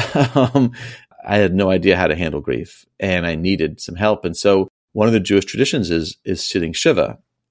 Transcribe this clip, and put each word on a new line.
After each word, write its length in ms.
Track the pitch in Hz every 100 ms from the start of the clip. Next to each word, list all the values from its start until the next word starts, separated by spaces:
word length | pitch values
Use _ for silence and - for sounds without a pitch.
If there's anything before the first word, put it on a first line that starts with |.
| -
<laughs> 200 | 156 127
um, 380 | 139 123 139 123 120 - - - - 101
I 100 | 104
had 180 | 98
no 160 | 92 98
idea 260 | 95 95 90
how 100 | 85
to 100 | 78
handle 240 | 82 71
grief, 440 | - 62 - - - -
and 280 | 98 90 85
I 80 |
needed 460 | 80 90 95 78 -
some 160 | - 87
help. 280 | 107 104
And 120 | 87 85
so 320 | 101 98 95 _ _
one 140 | 104 110
of 60 |
the 60 | 113
Jewish 240 | 92 98
traditions 460 | - - 139 - 85
is, 260 | 82 78 -
is 200 | - 90
sitting 280 | - 98 80
Shiva. 460 | 80 165 104 64 - _ _ _